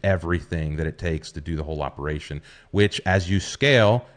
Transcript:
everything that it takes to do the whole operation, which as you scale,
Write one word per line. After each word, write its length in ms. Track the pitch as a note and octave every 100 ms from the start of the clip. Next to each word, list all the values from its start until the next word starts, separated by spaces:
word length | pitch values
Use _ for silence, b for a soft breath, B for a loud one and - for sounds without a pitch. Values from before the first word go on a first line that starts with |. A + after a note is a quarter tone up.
everything 720 | G2 F#2 E2+ F2 - E2+ D#2
that 140 | D2+ D#2+
it 100 | -
takes 320 | F2+ D#2+ -
to 100 | E2
do 140 | D#2
the 80 | D#2
whole 200 | D2+ D2+
operation, 600 | C#2 C#2 D2 D#2 - D2 B B B
which 280 | G2+ G#2 - F#2+
as 240 | G2 F2+
you 80 | G2
scale, 640 | - - C#3 C3 G#2 A#2+ B